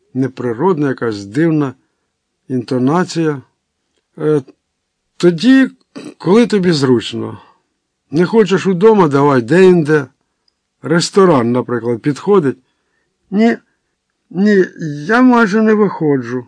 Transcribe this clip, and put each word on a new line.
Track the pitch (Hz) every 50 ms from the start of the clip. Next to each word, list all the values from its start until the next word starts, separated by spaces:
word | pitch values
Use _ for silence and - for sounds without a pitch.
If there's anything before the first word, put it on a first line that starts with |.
| _ _ -
неприродне, | 123 135 127 - - 120 123 113 113 160 190 185 147 147
якась | 139 127 - 127 117 107 101 101
дивна | 98 104 139 165 170 156 151 143 131 123 _ _ _ _ _ _ _ _ _ _ _ _ _ _
інтонація. | - 131 127 123 - 131 127 127 131 156 180 180 - - 165 165 156 147 131 120 _ _ _ _ _ _ _ _ _ _ _ _ _ _
"Е, | - 147 151 151 143 127 - - _ _ _ _ _ _ _ _ _ _ _ _
тоді, | - - 175 175 156 151 247 269 269 262 262 - _ _ _ - - - - -
коли | - - 156 190 233 240
тобі | - 214 202 175 180
зручно. | 165 143 139 127 127 113 - - 117 113 110 110 107 104 - _ _ _ _ _ _ _ _ _ _ _ _ -
Не | 139 156 180
хочеш | - 151 226 208 175 190 170 -
удома, | 185 190 165 202 226 220 202 180
давай | 151 135 139 139 147 139 127
де-інде. | 113 110 151 185 190 185 180 175 156 143 156 151 131 - _ _ _ _ _ _ _ _ _ _ _ _ _ _
Ресторан, | - 131 160 175 160 - - 202 190 180 160 131 117 117
наприклад, | 120 127 117 110 123 117 113 120 120 110
підходить?" | - 147 139 - - 185 208 196 151 135 - - _ _ _ _ _ _ _ _ _ _ _ _ _ -
"Ні, | 190 202 220 233 226 220 _ _ _ _ _ _ _ _ _ _ _ _ _ -
ні, | 156 175 202 214 208 190 180 - - - 170 151 143 147 147
я | 170 220 247
майже | 254 254 240 233 226 190 190 220
не | 220 214 214
виходжу". | 208 214 185 - - 165 151 143 135 120 117 123 127 123